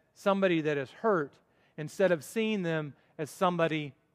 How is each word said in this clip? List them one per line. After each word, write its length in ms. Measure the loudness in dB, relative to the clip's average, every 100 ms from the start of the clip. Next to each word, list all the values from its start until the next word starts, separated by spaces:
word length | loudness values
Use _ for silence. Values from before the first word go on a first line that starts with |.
| _
somebody 480 | -4 0 2 2 2
that 160 | 0 -2
is 140 | -4
hurt 420 | -4 0 0 0 _ _ _ _ -12
instead 340 | -8 2 2
of 120 | 2
seeing 400 | -2 -4 -2 0
them 300 | 0 -2 -4 -10 _ -10
as 120 | -8
somebody 640 | 0 0 2 0 0 -6 -12 _